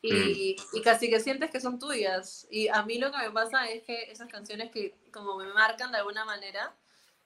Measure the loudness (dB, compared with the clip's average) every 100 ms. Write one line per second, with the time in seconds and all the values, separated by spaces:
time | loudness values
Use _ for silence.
0 | 4 4 4 2 0 -2 -4 2 6 6
1 | 6 4 2 -2 -2 -2 -4 -4 -4 0
2 | 0 0 -4 -16 -8 -2 2 2 0 -2
3 | -2 -2 -2 0 2 0 0 -6 -8 -10
4 | -10 -14 -14 -14 -12 -8 -8 -6 -6 -8
5 | _ -10 -8 -6 0 4 4 4 -2 -2
6 | -2 -4 -6 -6 -6 -6 -8 -10 _ _
7 | _ _